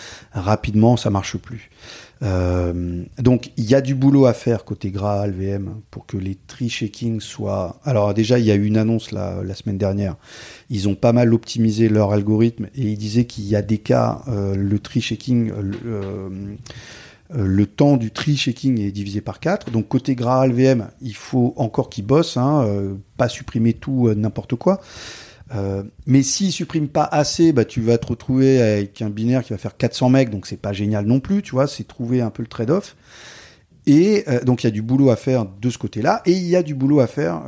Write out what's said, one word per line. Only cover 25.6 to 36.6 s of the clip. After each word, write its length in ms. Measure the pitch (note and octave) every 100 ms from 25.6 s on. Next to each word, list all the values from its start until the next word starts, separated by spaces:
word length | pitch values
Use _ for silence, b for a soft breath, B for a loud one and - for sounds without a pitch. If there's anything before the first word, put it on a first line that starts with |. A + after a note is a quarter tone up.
| G2 G2 G2+ - -
mais 180 | C3+
s'ils 300 | C3 - G3
suppriment 340 | - - E3 D3
pas 160 | D#3
assez, 480 | D3 D#3 C#3+ - E3
bah, 140 | C#3 G#2+
tu 160 | -
vas 160 | A2+ A#2
te 100 | -
retrouver 540 | A#2 - C3 C3+ C3
avec 400 | A2+ G#2 G2+ -
un 80 | G#2+
binaire 340 | G#2 A2+ B2+
qui 80 | A#2+
va 60 | G#2
faire 180 | G#2 -
quatre 180 | B2+
cents 140 | - B2+
megs, 220 | C3+ B2
donc 180 | G#2 -
c'est 80 | -
pas 160 | G2+
génial 340 | G2+ G#2 G#2 G2+
non 140 | C3
plus, 220 | C3 G3+
tu 100 | G3
vois, 160 | B2+ C#3+
c'est 160 | -
trouver 380 | - - A#2+ B2+
un 80 | A2+
peu 120 | -
le 60 | A2+
trade-off. 480 | - A#2 F3+ - - B B B B B B _ _ -
Et, 380 | C#3+ F#3+ G#3 D3+
euh, 120 | B2 B2
donc 180 | B2
il 40 | A#2+
y 20 |
a 20 |
du 100 | G#2+
boulot 280 | A2+ C3+ C3+
à 80 | A2
faire 280 | - B2+ G2+
de 240 | G2 A#2+
ce 80 | -
côté-là, 440 | A2 G#2+ C3 A3 F3+
et 60 |
il 160 | F#3 F3
y 80 |
a 80 | F3+